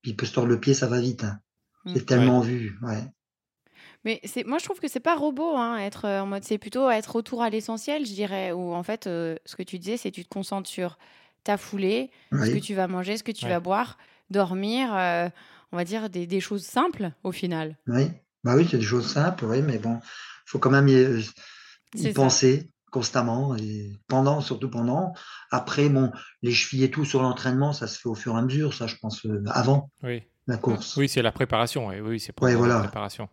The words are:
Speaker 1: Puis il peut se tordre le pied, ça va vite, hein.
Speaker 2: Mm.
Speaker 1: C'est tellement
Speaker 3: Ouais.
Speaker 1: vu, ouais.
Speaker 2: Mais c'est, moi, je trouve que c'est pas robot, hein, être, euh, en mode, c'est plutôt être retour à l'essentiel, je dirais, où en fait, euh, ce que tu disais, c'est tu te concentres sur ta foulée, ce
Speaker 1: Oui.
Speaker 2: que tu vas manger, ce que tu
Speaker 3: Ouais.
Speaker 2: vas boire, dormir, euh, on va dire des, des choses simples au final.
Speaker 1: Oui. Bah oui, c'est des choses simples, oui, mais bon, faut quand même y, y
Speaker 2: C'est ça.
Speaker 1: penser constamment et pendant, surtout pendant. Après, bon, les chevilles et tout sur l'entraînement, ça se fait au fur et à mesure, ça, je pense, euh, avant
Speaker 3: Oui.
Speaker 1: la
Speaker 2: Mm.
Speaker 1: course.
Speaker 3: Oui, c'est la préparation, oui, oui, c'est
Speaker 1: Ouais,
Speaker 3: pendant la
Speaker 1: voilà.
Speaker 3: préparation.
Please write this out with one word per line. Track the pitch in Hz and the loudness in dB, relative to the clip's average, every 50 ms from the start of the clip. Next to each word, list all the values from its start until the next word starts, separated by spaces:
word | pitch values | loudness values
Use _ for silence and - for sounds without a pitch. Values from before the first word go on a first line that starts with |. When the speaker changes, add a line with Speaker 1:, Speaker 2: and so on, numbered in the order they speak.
Speaker 1:
Puis | - 120 | -8 -8
il | 107 | -6
peut | - - | -6 -6
se | 110 - | -2 -2
tordre | 131 120 117 | 0 2 4
le | 120 110 | 2 2
pied, | - 139 135 | 4 2 2
ça | 139 131 113 | 4 2 0
va | 127 123 | 0 0
vite, | 120 127 120 - 123 | 0 0 -2 -2 -4
hein. | 107 104 - _ _ _ _ _ _ _ _ _ | -6 -6 -8 _ _ _ _ _ _ _ _ _
Speaker 2:
Mm. | 180 180 | -4 -4
Speaker 1:
C'est | - - | -4 2
tellement | - 135 120 127 127 123 123 | 4 6 6 8 8 6 6
Speaker 3:
Ouais. | 117 117 | 4 2
Speaker 1:
vu, | 123 120 113 104 92 98 | 0 -2 -4 -6 -8 -8
ouais. | 120 120 107 107 123 135 _ _ _ _ _ _ _ _ _ _ _ _ _ - - - - _ _ | -6 -6 -6 -6 -8 -12 _ _ _ _ _ _ _ _ _ _ _ _ _ -20 -20 -20 -20 _ _
Speaker 2:
Mais | 220 226 - - | -6 -6 -6 -8
c'est, | 240 - 247 233 | -8 -8 -6 -4
moi, | 226 269 339 | -2 -4 -4
je | - | -4
trouve | - 392 - | -6 -8 -6
que | - 285 | -6 -6
c'est | - 254 | -6 -2
pas | - 320 339 | 0 0 0
robot, | 302 285 302 269 262 320 339 311 | 2 0 -2 -2 -2 -2 -2 0
hein, | 262 233 233 233 220 | 0 0 -2 -2 -4
être, | 196 202 - - - | -6 -6 -8 -6 -4
euh, | 208 196 196 | -2 -2 -2
en | 196 | -2
mode, | 196 196 196 202 | -4 -6 -6 -4
c'est | - 220 208 | -4 -4 -4
plutôt | - 214 - 247 269 262 | -4 -6 -2 2 2 4
être | 233 214 220 - - | 4 2 0 -2 -4
retour | 233 220 - 254 233 | -4 -4 -4 -4 -2
à | 240 226 | -2 0
l'essentiel, | 208 220 208 - 226 214 - - 294 302 285 | -2 -4 -4 -4 -8 -6 -4 -4 -4 -4 -4
je | 220 | -6
dirais, | 202 190 208 196 190 196 190 185 | -4 -4 -4 -4 -4 -4 -4 -4
où | 170 180 180 175 | -4 -4 -4 -4
en | 170 175 175 | -6 -6 -4
fait, | - 214 226 - 196 | -6 -6 -6 -6 -6
euh, | 170 170 170 165 160 - _ | -4 -4 -4 -4 -6 -8 _
ce | - - | -16 -12
que | - 185 | -12 -10
tu | - - 180 | -10 -10 -10
disais, | 170 196 226 | -6 -6 -6
c'est | 240 - 196 | -4 -6 -8
tu | 190 - 175 | -8 -10 -16
te | _ | _
concentres | - 196 185 - 202 196 185 - | -10 -10 -6 -6 -6 -6 -6 -8
sur | - - 180 175 170 _ - - _ _ _ _ _ _ | -6 -6 -6 -6 -6 _ -20 -20 _ _ _ _ _ _
ta | _ - 208 | _ -2 -2
foulée, | 202 - - - 196 190 185 208 240 262 - _ _ _ _ | -2 -4 -8 -6 -2 0 2 2 0 -2 -6 _ _ _ _
ce | - 139 | -2 0
Speaker 1:
Oui. | 107 110 127 | 2 2 0
Speaker 2:
que | 139 | 0
tu | - - 202 | -2 -2 -2
vas | 190 185 | -2 0
manger, | 180 190 180 180 190 208 | -2 -2 -4 -4 -4 -6
ce | 220 - | -6 -6
que | - | -8
tu | 214 - - | -8 -6 -4
Speaker 3:
Ouais. | - | -2
Speaker 2:
vas | 180 175 | -2 -2
boire, | 175 180 190 208 247 247 - _ - _ _ _ _ _ | 0 0 0 0 0 -4 -8 _ -20 _ _ _ _ _
dormir, | 190 202 196 170 185 190 196 208 226 254 269 240 214 | 0 0 0 2 0 -2 -2 -2 0 0 0 0 0
euh, | 190 185 175 170 170 175 180 - - - - - - _ _ | 0 2 2 2 0 0 -2 -6 -12 -20 -20 -20 -20 _ _
on | - | -4
va | 175 175 | -4 -4
dire | 170 208 226 220 214 | -2 -4 -6 -6 -6
des, | 180 180 175 170 | -6 -6 -4 -2
des | 190 190 | -2 -2
choses | 180 - 208 202 170 | -2 -2 -6 -6 -6
simples | - - 247 294 359 311 - 208 170 147 _ - | -2 0 2 2 2 0 -2 -6 -6 -6 _ -8
au | 190 | -8
final. | 180 - - 180 170 160 160 156 156 _ _ - | -6 -4 -2 -2 -2 -2 -4 -6 -8 _ _ 0
Speaker 1:
Oui. | 120 127 139 170 170 - _ _ _ _ - | 2 2 2 2 -2 -8 _ _ _ _ 0
Bah | 120 123 | 4 6
oui, | 147 170 170 | 6 6 6
c'est | - 120 | 4 0
des | 110 | 0
choses | 101 120 123 - - | 2 0 0 0 0
simples, | - 143 151 180 180 - 123 | 0 2 2 2 2 -2 -2
oui, | 110 113 131 | 0 0 2
mais | 151 156 120 107 | 2 0 0 0
bon, | 104 113 117 117 - - - - - - - - _ | -2 -2 -2 -4 -6 -14 -18 -18 -18 -18 -20 -20 _
faut | - - 139 | -8 -4 2
quand | - 131 | 4 6
même | 135 139 139 139 | 8 8 8 10
y, | 131 | 10
y | 127 127 135 120 113 107 - - - - - - - - - - _ _ _ - | 8 8 6 4 0 -2 -4 -10 -18 -20 -20 -20 -20 -20 -20 -20 _ _ _ -8
Speaker 2:
C'est | 214 170 113 | -4 -2 0
ça. | 101 | 2
Speaker 1:
penser | - 135 131 123 - 135 127 131 151 170 - _ _ _ _ | 4 4 4 6 6 6 6 6 4 0 -8 _ _ _ _
constamment | - 131 117 - - 127 120 120 117 123 139 139 123 | -4 -4 -4 0 0 0 0 2 0 0 0 -2 -2
et | 107 110 107 107 107 104 101 101 - _ | -2 -4 -4 -6 -8 -8 -10 -12 -16 _
pendant, | - 127 131 135 139 147 147 | 0 2 4 4 4 2 2
surtout | 135 - 127 110 135 120 | -2 -4 -4 -4 -4 -6
pendant. | 113 117 117 120 127 160 185 185 170 - - - - - - _ | -4 -2 -2 0 0 0 -2 -4 -6 -10 -16 -18 -18 -20 -8 _
Après, | - 127 - - - 143 143 147 | -4 -4 -2 -2 0 2 4 4
bon, | 143 135 131 120 - - - - - _ | 6 4 4 2 0 -6 -16 -20 -12 _
les | - 120 | -2 2
chevilles | 120 113 - - - 131 131 | 2 2 0 0 2 2 2
et | 131 | 2
tout | 131 151 151 | 2 0 -2
sur | 143 - 135 | 2 2 2
l'entraînement, | 131 127 123 - - 127 127 131 139 147 | 2 2 0 0 -2 0 2 2 2 0
ça | 143 - - | 0 -2 -6
se | 110 - - | -8 -8 -8
fait | - 120 | -6 -6
au | 110 | -6
fur | 101 - 120 113 | -4 -4 -2 0
et | 113 | 0
à | |
mesure, | 123 131 131 147 151 143 - | 2 2 2 2 0 0 -2
ça, | - 120 | -4 -6
je | 110 - | -6 -6
pense, | - - 110 101 - - | -6 -8 -8 -8 -6 -4
euh, | 110 107 104 104 104 | -4 -2 -2 -2 -2
avant | - 123 120 127 139 143 - - _ _ | 0 2 4 4 4 4 2 -2 _ _
Speaker 3:
Oui. | - 123 120 117 - _ _ _ _ | -6 -6 -6 -6 -8 _ _ _ _
Speaker 1:
la | - 120 | -4 -4
Speaker 2:
Mm. | 107 | 0
Speaker 1:
course. | - 127 113 98 - - - | 0 0 0 0 -4 -6 0
Speaker 3:
Oui, | 139 143 135 | 0 0 2
c'est | - 135 | 2 2
la | 117 113 | 2 2
préparation, | - - 135 - 120 110 117 117 - 143 117 101 | 2 0 0 2 2 2 2 0 0 -4 -4 -4
oui, | 92 98 | -6 -6
oui, | 107 110 117 110 | -4 -4 -4 -4
c'est | - - - - | -6 -10 -4 0
Speaker 1:
Ouais, | 131 123 120 | 2 4 4
Speaker 3:
pendant | 117 120 | 4 4
la | 120 120 | 4 4
Speaker 1:
voilà. | 113 | 2
Speaker 3:
préparation. | 107 101 - 107 104 101 - - 107 98 | 0 -2 -4 -6 -8 -8 -8 -12 -14 -14